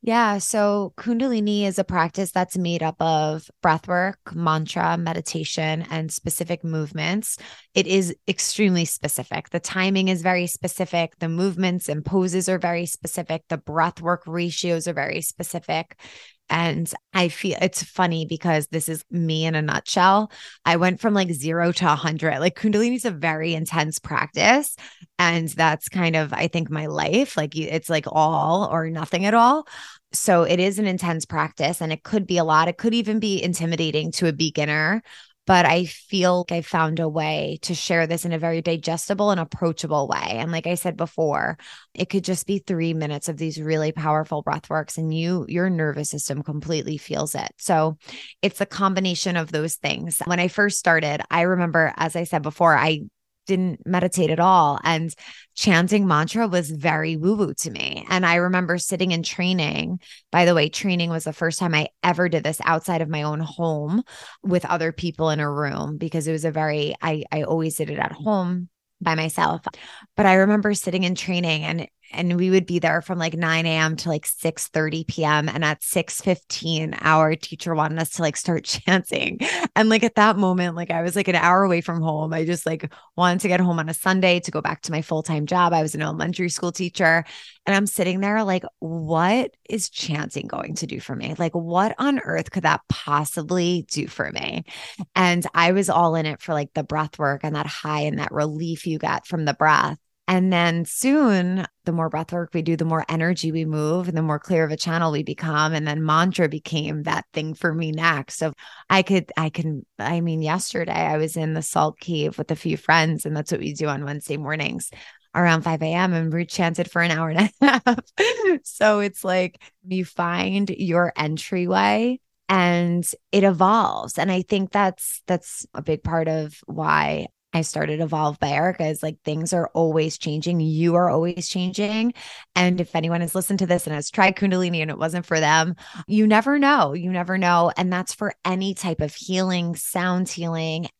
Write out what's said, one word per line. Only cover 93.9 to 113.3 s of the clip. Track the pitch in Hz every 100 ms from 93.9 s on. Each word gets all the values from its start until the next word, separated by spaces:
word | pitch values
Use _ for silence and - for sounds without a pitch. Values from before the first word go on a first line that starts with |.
do | 156 -
for | - -
me?" | - - - - - - - 190 -
And | 180 175 170
I | 165 170
was | 185 196
all | - 170
in | 160
it | 156 147
for, | -
like, | 151 143
the | -
breath | 147 151 151 -
work | 147 143
and | 156 151
that | 151
high | - 156 151
and | 151 143
that | 147
relief | - 151 151 170 160 -
you | 156
get | 160 - -
from | 175
the | 151
breath. | 143 156 147 147 156 _ _ -
And | 185 185
then | 175 170 170
soon, | 170 - 254 294 269 190 180 185 - _
the | -
more | 165 160
breath | 151 160
work | 175 170
we | 175
do, | 160 165
the |
more | 165 160 -
energy | 160 165 175 160
we | 160
move, | 160 151 151 170 175
and | 165
the |
more | 160 147
clear | - 175
of | 156
a | 156
channel | - 165 165
we | 147
become. | 156 - 160 151 156
And | 160 151
then | 147
mantra | 156 156 180 180 165
became | 151 - 156 147 151
that | 151 160 -
thing | - 156
for | 160 170
me | 160 160
next. | 156 165 151 135
So | - 160 139 - - -
I | 190
could, | 190 190 - -
I | 160
can, | - 160 147 - -
I | 107 170
mean, | 170 160
yesterday | 151 175 - - 170
I | 165 160 156
was | 160 165
in | 160
the | 160
salt | 156 165 156 -
cave | - 160 151 -
with | 151
a | 156
few | 165 156
friends, | - 160 160 156
and | 156